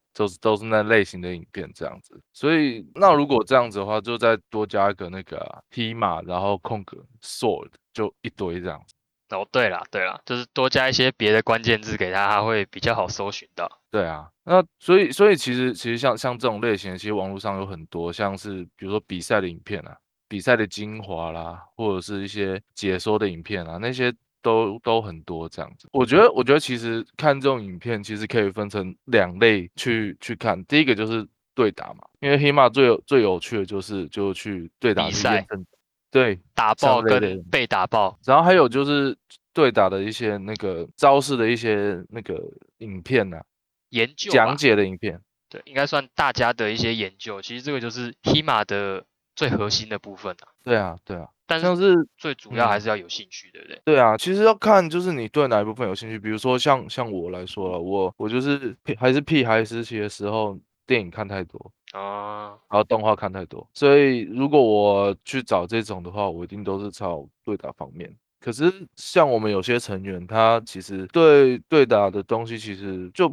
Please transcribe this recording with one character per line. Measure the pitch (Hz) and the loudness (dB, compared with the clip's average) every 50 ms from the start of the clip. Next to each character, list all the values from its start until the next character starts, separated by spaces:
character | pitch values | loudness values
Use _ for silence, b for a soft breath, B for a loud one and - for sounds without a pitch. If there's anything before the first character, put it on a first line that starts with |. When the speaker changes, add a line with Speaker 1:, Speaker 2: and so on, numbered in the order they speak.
| _ _ _ | _ _ _
Speaker 1:
都 | - 107 98 | -4 -4 -4
是， | 87 - | -4 -2
都 | - 110 107 | 0 0 0
是 | 101 110 | 0 0
那 | 113 110 107 104 | 0 0 0 2
类 | 107 113 110 98 | 4 4 2 2
型 | - - 90 90 | 0 -4 -10 -8
的 | 90 90 | -8 -8
影 | 85 82 - | -10 -12 -14
片 | - 98 82 - - | -14 -12 -12 -12 -12
这 | - 80 | -12 -12
样 | - - - _ | -12 -12 -14 _
子。 | _ - - _ _ _ | _ -20 -20 _ _ _
所 | - - 147 165 | -4 -2 0 2
以， | 160 151 135 117 110 - - - | 2 2 0 -2 -6 -12 -12 -2
那 | 165 196 190 160 | 4 6 6 6
如 | 147 143 | 6 4
果 | 143 139 113 104 | 2 2 0 2
这 | - 131 | 4 2
样 | 127 120 113 | 2 2 2
子 | 101 101 | -2 -6
的 | 98 | -4
话， | 104 107 107 | -2 -4 -4
就 | 101 120 117 113 | -4 -4 -4 0
再 | 120 113 113 101 _ _ | 2 2 2 2 _ _
多 | - 110 107 | -6 -6 -4
加 | 98 - 101 98 101 | -2 0 0 0 0
一 | 98 | 0
个 | - 98 85 | -2 -8 -12
那 | 92 95 90 | -12 -12 -14
个 | - 82 - | -12 -12 -12
啊， | - - - - - _ - | -12 -14 -16 -20 -20 _ -8
Hema， | 120 117 110 117 113 107 95 85 82 87 | -6 -6 -6 -4 -2 -2 -2 -2 -4 -6
然 | 87 90 90 | -6 -4 -4
后 | 98 101 101 90 | -2 -2 -2 -4
空 | - - 117 104 95 | -6 -8 -8 -8 -10
格 | - - - - _ _ _ - | -12 -20 -20 -20 _ _ _ -18
Sword， | - - - 127 113 92 - - - _ _ _ _ - | -16 -10 -4 -2 -2 -2 -4 -6 -14 _ _ _ _ -8
就 | 113 107 98 - _ | -6 -6 -6 -6 _
一 | - - | -14 -14
堆 | - - 101 87 85 90 | -10 -8 -8 -6 -6 -6
这 | 87 90 | -8 -10
样 | 76 - _ | -10 -12 _
子。 | _ - _ _ _ _ _ _ - - | _ -20 _ _ _ _ _ _ -8 -6
Speaker 2:
哦， | 95 101 - | -6 -6 -2
对 | - 131 120 101 | 0 0 2 0
啦， | 90 85 - - | 0 -4 -8 -8
对 | - 101 92 | -6 -4 -4
啦， | 92 - - _ | -4 -6 -8 _
就 | - 127 | -8 -6
是 | 123 123 - - | -6 -8 -6 -4
多 | 139 131 131 | -2 0 0
加 | - 139 131 131 | 2 0 0 0
一 | 127 | 2
些 | 127 127 131 - | 2 2 0 0
别 | - 113 107 110 | 0 2 2 4
的 | 113 - | 4 2
关 | - 113 113 113 | 2 0 0 2
键 | 117 117 107 | 0 0 0
字 | 107 110 107 | 0 -4 -4
给 | 101 98 90 92 | -4 -4 -2 -2
他， | 98 101 98 | 0 0 2
他 | 104 101 107 | 2 2 2
会 | 110 113 107 98 | 2 0 -2 -2
比 | - - 95 | -4 -8 -6
较 | - 117 117 | -2 -2 0
好 | 107 95 90 | 0 -2 -4
搜 | - - 98 101 - | -4 -6 -8 -8 -8
寻 | - - _ _ | -10 -14 _ _
到。 | - 87 - _ _ _ _ | -10 -10 -10 _ _ _ _
Speaker 1:
对 | - 107 90 | -2 -2 -2
啊， | 82 80 76 78 - _ _ - | -2 -4 -8 -12 -18 _ _ -2
那 | - 175 185 170 - _ _ | 2 4 4 4 2 _ _
所 | - - 185 196 | 2 4 6 6
以， | 196 170 | 6 4
所 | - - 202 214 196 | 2 4 4 4 4
以 | |
其 | - - 127 123 | 4 0 -4 -2
实， | 123 127 127 110 | -2 -2 -2 -4
其 | 87 - 120 | -4 -6 -6
实 | 117 | -4
像， | 117 131 131 113 | -2 0 -2 -2
像 | 113 - 127 123 117 | -2 -2 -6 -4 -2
这 | 123 | -2
种 | 120 107 104 | -2 -2 0
类 | 120 120 107 | -2 -2 -2
型 | 95 98 98 92 | -2 -4 -8 -10
的， | 90 | -8
其 | 98 | -6
实 | 107 107 | -4 -4
网 | 98 95 95 | -4 -4 -6
络 | 98 98 | -8 -8
上 | - 107 98 95 | -6 -6 -6 -6
有 | 98 | -6
很 | 95 98 80 80 | -8 -10 -14 -14
多， | - - 87 85 87 87 | -12 -8 -6 -6 -6 -4
像 | - 107 98 98 | -4 -4 -4 -4
是 | 95 - 104 95 92 87 - _ | -6 -10 -12 -12 -12 -12 -14 _
比 | - 101 | -14 -10
如 | 95 | -6
说 | 101 107 - | -6 -6 -6
比 | - 95 87 82 | -6 -10 -8 -4
赛 | - 117 104 | 0 0 0
的 | 95 87 | 0 -2
影 | 82 82 - | -6 -10 -12
片 | - 104 87 80 82 | -12 -12 -10 -12 -14
啊， | - _ _ _ _ _ _ - | -20 _ _ _ _ _ _ -12
比 | 104 98 | -10 -4
赛 | - 131 123 | 0 2 2
的 | 113 107 | 2 2
精 | 92 - 101 107 107 107 110 104 | -2 -6 -10 -10 -10 -12 -14 -12
华 | 98 90 80 82 82 | -10 -8 -8 -8 -8
啦， | 80 82 82 82 85 90 - _ _ | -8 -10 -10 -12 -14 -16 -20 _ _
或 | - 113 107 98 | -6 -4 -2 -2
者 | 92 - | -4 -4
是 | - 104 98 98 | -8 -8 -8 -8
一 | 98 | -8
些 | 104 104 98 95 95 95 - _ _ | -6 -6 -4 -4 -4 -8 -10 _ _
解 | - 101 95 95 90 | -6 -2 -2 -2 -2
说 | - 110 107 107 | 0 0 0 0
的 | 107 | 0
影 | 98 85 82 85 | -2 -4 -6 -10
片 | - 104 92 85 | -8 -8 -8 -8
啊， | 80 80 90 | -10 -10 -8
那 | 110 123 | -8 -6
些 | 127 123 127 123 120 _ _ _ _ _ - | -4 -2 -2 -2 -2 _ _ _ _ _ -2
都， | 120 113 113 113 101 104 117 - | 0 2 2 2 0 -4 -6 -2
都 | 120 113 113 | -2 0 0
很 | 107 101 82 80 78 | -2 -4 -10 -14 -12
多 | - 87 82 82 80 | -12 -10 -10 -10 -12
这 | - - 73 | -12 -12 -14
样 | - - _ | -14 -14 _
子。 | _ _ - | _ _ -2
我 | 135 127 | -2 0
觉 | 117 131 185 | 4 6 6
得， | 226 - - | 6 6 6
我 | 120 123 | 4 2
觉 | 117 143 | 4 2
得 | 151 | 2
其 | - - 123 | 2 -2 -6
实 | 117 117 117 113 113 - _ _ | -6 -4 -4 -4 -6 -6 _ _
看 | - 156 151 139 139 | -2 0 0 2 2
这 | 131 139 | 2 0
种 | 135 120 104 | 0 -2 -4
影 | 98 90 87 | -10 -12 -10
片， | - 120 117 104 101 | -8 -6 -6 -6 -6
其 | 110 110 | -8 -8
实 | 104 110 | -8 -6
可 | 107 - 117 | -2 0 0
以 | 104 98 | 0 0
分 | 92 107 104 101 | 0 -4 -6 -6
成 | 107 104 92 92 90 _ _ | -4 -6 -6 -6 -10 _ _
两 | 131 120 107 92 87 87 95 | 2 2 4 4 2 2 2
类 | 117 113 107 98 87 87 _ | 4 4 4 2 -2 -6 _
去， | - - 127 117 113 107 101 - - | -8 -4 -4 -2 -2 -4 -6 -8 -10
去 | - - 113 | -12 -12 -10
看。 | - - 113 92 92 90 | -6 -2 -2 -2 -4 -2
第 | - 143 151 | 0 2 2
一 | 156 | 4
个 | 127 110 | 2 2
就 | 98 110 | 0 0
是 | 110 113 113 104 - _ _ _ _ _ | -2 -2 -4 -4 -6 _ _ _ _ _
对 | - 120 104 - | 0 0 0 0
打 | - - - - | -4 -12 -14 -16
嘛， | - - _ _ - | -18 -20 _ _ -6
因 | 143 139 | 0 2
为 | 143 | 2
Hema | 143 147 143 143 147 131 120 | 4 4 4 6 6 6 6
最 | 110 139 135 | 6 6 6
有， | 123 110 - - | 6 4 4 2
最 | - 143 127 107 | 2 4 4 4
有 | 98 92 85 | 4 2 -2
趣 | - - 120 | -4 -6 -6
的 | 107 95 | -6 -4
就 | 87 104 98 | -4 -6 -8
是， | 92 - 104 95 85 71 | -8 -6 -8 -8 -8 -8
就 | - 104 101 98 92 | -6 -4 -4 -4 -4
去 | - - 107 98 90 82 85 _ _ | -6 -8 -8 -8 -8 -10 -12 _ _
对 | - 117 101 | 0 0 2
打 | 90 80 76 | 2 0 -2
去 | 98 101 101 | -2 -2 0
验 | 127 110 98 95 - | 0 0 0 -2 -4
证， | 107 95 | -10 -12
Speaker 2:
比 | 90 | -12
赛。 | - _ _ _ _ _ _ _ _ - | -14 _ _ _ _ _ _ _ _ 2
Speaker 1:
对， | 135 127 113 98 87 _ _ - | 2 4 2 0 -4 _ _ -2
Speaker 2:
打 | - 113 107 110 | 0 2 2 2
爆 | - - 135 127 117 | 4 4 4 4 4
跟 | 110 110 | 4 4
Speaker 1:
像 | 127 127 104 | 4 4 2
这 | |
类 | 95 95 | 0 -4
的。 | 95 85 87 | -6 -6 -2
Speaker 2:
被 | - 139 120 | -2 -2 0
打 | - - 98 92 | 0 0 -2 0
爆。 | - - 110 101 92 - _ - | 2 2 2 2 0 -2 _ 2
Speaker 1:
然 | 131 131 | 6 6
后 | 156 165 | 6 8
还 | 180 190 | 8 8
有 | 180 143 120 | 8 6 6
就 | 117 135 139 | 4 0 0
是 | 143 147 143 139 135 - - _ _ - - _ _ - | 0 2 0 0 0 -4 -6 _ _ -20 -20 _ _ 0
对 | 170 151 123 101 | 2 4 4 4
打 | 113 98 92 | 4 2 2
的 | 98 98 98 | 2 0 -4
一 | 107 110 | -4 -4
些 | - 120 107 104 | -4 -4 -2 -2
那 | 101 95 104 107 | -4 -6 -8 -10
个 | 101 107 95 90 82 85 - _ | -6 -6 -6 -4 -6 -8 -10 _
招 | - 147 139 139 143 | 4 6 6 6 6
式 | 131 139 139 120 | 4 0 0 0
的 | 113 113 | 0 0
一 | 120 | 0
些 | 113 120 113 107 101 101 101 95 87 90 - | 0 0 -2 0 0 0 -2 -4 -6 -10 -12
那 | 104 117 | -14 -14
个 | 107 - 90 - - - - - _ _ _ - | -10 -10 -10 -10 -10 -12 -16 -20 _ _ _ -18
影 | 110 107 95 92 | -14 -14 -12 -12
片 | 85 - 131 120 101 92 85 | -6 0 0 0 0 0 -4
啊， | 80 - _ _ _ _ _ _ _ _ _ | -14 -16 _ _ _ _ _ _ _ _ _
Speaker 2:
研 | 120 113 117 127 147 | -2 -2 -2 -2 -2
究 | - - 208 | -8 -2 2
吧。 | 165 | 4
Speaker 1:
讲 | 123 113 - - | 4 4 4 2
解 | - 147 127 107 | 2 4 4 4
的 | 101 101 | 4 2
影 | 95 92 - | 0 -4 -8
片。 | - 101 85 87 _ _ _ _ _ _ | -8 -8 -8 -10 _ _ _ _ _ _
Speaker 2:
对， | - - - | -20 -20 -16
应 | - 139 | -8 -4
该 | 135 143 | -4 -4
算 | 139 156 143 135 127 _ | -2 -2 -4 -4 -4 _
大 | - 151 135 | -2 -2 -2
家 | 120 131 120 117 120 | 0 0 0 0 0
的 | 117 113 107 | 0 -2 -4
一 | 110 | -2
些 | 110 120 113 117 | -2 -2 -2 -2
研 | 110 101 92 - - | -4 -6 -8 -8 -12
究。 | - 113 101 98 | -14 -12 -12 -12
其 | 95 - 120 | -12 -14 -14
实 | 123 127 | -12 -8
这 | 147 147 | -6 -6
个 | 127 | -6
就 | 117 117 | -6 -8
是 | 110 123 123 120 - _ - | -8 -8 -10 -10 -10 _ -2
Hema | - 143 151 156 156 127 107 104 | 0 0 0 2 0 0 0 0
的 | - 101 101 101 98 95 95 - _ _ _ _ _ - | -2 -2 -4 -4 -4 -6 -8 -10 _ _ _ _ _ -8
最 | - 156 127 | -4 -2 -2
核 | - 107 104 104 | -2 -2 -2 -2
心 | 101 - 110 110 | -2 -4 -4 -6
的 | 107 101 | -10 -12
部 | - 104 98 | -12 -14 -16
分 | - - 98 90 _ - | -12 -12 -12 -12 _ -18
啊。 | _ _ _ - | _ _ _ -4
Speaker 1:
对 | 123 120 | 0 0
啊， | 107 98 90 82 85 _ | 0 0 -2 -8 -12 _
对 | - 98 | -12 -12
啊。 | 87 80 - _ _ _ | -12 -12 -16 _ _ _
Speaker 2:
但 | - 170 160 | -6 -4 -2
是 | 165 | 0
Speaker 1:
像 | 180 180 | 0 0
是， | 175 190 196 180 170 147 - _ _ | 2 4 4 6 4 2 0 _ _
Speaker 2:
最 | - 156 131 | -8 -8 -8
主 | - - - 123 | -10 -10 -8 -2
要 | 117 120 110 | 0 2 2
还 | 101 104 | 2 0
是 | 104 110 | 0 -2
要 | 107 101 | -4 -4
有 | 87 85 | -6 -10
兴 | - - 101 92 | -12 -12 -12 _
趣， | - - - _ | -18 -20 -20 _
Speaker 1:
嗯。 | - | -20
Speaker 2:
对 | 80 - | -20 -20
不 | - | -20
对？ | - - - | -16 -6 0
Speaker 1:
对 | 156 151 135 | 4 6 6
啊， | 123 110 107 113 | 6 6 4 2
其 | - 175 190 | 0 -2 0
实 | 202 214 | 4 4
要 | 220 220 | 4 4
看 | 208 - 214 214 190 175 160 | 4 4 6 6 6 4 2
就 | 156 175 | -2 -4
是 | 180 185 165 | -2 -2 -4
你 | 131 113 107 | -4 -6 -4
对 | - 151 143 127 | 0 0 2 4
哪 | 113 104 104 | 2 2 0
一 | |
部 | 107 110 | 0 -4
分 | 123 123 101 | -4 -4 -4
有 | 92 | -4
兴 | - 117 110 | -6 -8 -10
趣。 | 113 107 | -12 -8
比 | 98 107 | -6 -6
如 | 107 | -6
说 | 107 - 131 127 123 | -2 0 0 0 2
像， | - 147 139 127 110 - | 4 2 2 2 0 -6
像 | - 131 123 113 | -8 -8 -6 -6
我 | 101 90 85 90 | -6 -6 -6 -8
来 | 92 90 90 | -8 -10 -12
说 | 90 - 104 95 92 | -12 -10 -8 -6 -6
了， | 90 87 | -6 -6
我， | 85 92 98 98 95 90 - - | -4 -4 -2 0 0 -2 -2 -4
我 | 104 107 | -6 -4
就 | 117 127 | -2 -2
是 | 127 143 143 139 135 110 - _ _ | 0 0 -2 -2 -4 -8 -12 _ _
屁， | - 107 | -8 -4
还 | 110 127 127 | 0 2 2
是 | 131 147 | 2 2
屁 | 143 - 160 143 123 | 2 0 0 2 2
孩 | 117 110 113 110 | 4 2 2 0
时 | 107 117 117 113 | -2 -6 -10 -8
期 | - 117 107 | -8 -6 -6
的 | 104 | -6
时 | 104 - - 101 104 | -6 -8 -8 -6 -4
候， | 107 110 107 104 98 - _ _ _ _ _ | -4 -2 -4 -4 -6 -10 _ _ _ _ _
电 | - 127 117 | 0 0 0
影 | 98 87 | 0 -4
看 | - 110 107 | -8 -10 -8
太 | 98 101 95 90 | -8 -6 -8 -8
多。 | 80 - - - - _ _ _ - - | -10 -12 -20 -20 -20 _ _ _ -18 -14
Speaker 2:
哦。 | 98 98 101 101 101 101 104 104 104 104 101 101 - _ - | -12 -10 -8 -8 -8 -8 -8 -10 -12 -14 -14 -18 -20 _ 0
Speaker 1:
然 | 104 104 | 2 2
后 | 107 | 2
动 | - 117 110 104 | 2 0 0 2
画 | 110 107 | 0 0
看 | - 107 95 | 0 -2 -8
太 | 92 95 87 | -8 -8 -12
多。 | - - - - _ - | -12 -14 -16 -18 _ -4
所 | - 143 139 143 147 | 2 6 6 8 8
以 | 143 135 127 120 | 6 6 2 0
如 | 104 76 107 127 135 147 | -4 -6 -4 -4 -2 2
果 | 147 147 123 | 4 4 4
我 | 110 107 104 104 101 101 98 101 101 98 - _ | 4 4 4 4 4 4 2 2 0 -2 -4 _
去 | - - 131 120 | -8 -6 -6 -4
找 | - 110 92 87 | 0 0 0 0
这 | 87 117 113 107 | 0 -4 -4 -4
种 | 110 101 92 87 | -4 -8 -12 -12
的 | 90 | -10
话， | 92 104 101 95 | -6 -4 -4 -4
我 | 82 85 87 | -4 -6 -10
一 | |
定 | 85 98 104 101 | -12 -12 -10 -6
都 | 98 95 98 104 | -6 -6 -6 -6
是 | 101 | -10
找 | - - 104 90 85 76 71 76 _ _ - | -10 -8 -6 -6 -6 -6 -10 -14 _ _ -8
对 | 110 104 | -8 -8
打 | - - 65 - | -6 -8 -10 -12
方 | - 73 67 67 | -12 -14 -16 -14
面。 | 85 85 - - _ _ _ _ _ | -16 -18 -18 -20 _ _ _ _ _
可 | - 120 | -10 -8
是 | 113 120 156 180 190 196 175 - _ | -4 -2 -2 -2 -2 -4 -12 -20 _
像 | - - - - 180 160 139 | -18 -10 0 4 4 4 4
我 | 120 113 | 4 2
们 | 107 107 104 | 0 0 -2
有 | 95 | -2
些 | 92 123 120 120 | 0 0 -2 -2
成 | - - 101 95 95 | -2 -6 -10 -10 -8
员， | 98 95 87 90 | -8 -10 -10 -8
他 | 90 110 113 113 113 117 117 113 | -4 2 4 4 4 4 2 0
其 | - - 95 | -6 -14 -14
实 | 90 - 98 95 95 - | -12 -10 -10 -10 -6 -2
对 | - 170 165 156 147 143 139 127 127 117 - - | 2 6 8 8 10 10 8 6 4 0 -2 2
对 | 165 151 135 | 4 4 6
打 | 113 117 104 101 95 | 6 6 4 4 2
的 | 90 101 95 | 0 -2 -4
东 | - 117 113 117 | -2 -2 -2 -2
西 | 113 117 110 | -4 -10 -10
其 | 107 107 98 | -10 -12 -12
实 | 95 101 98 95 92 90 90 - | -10 -10 -10 -10 -10 -10 -6 -2
就 | - 180 151 | 0 0 0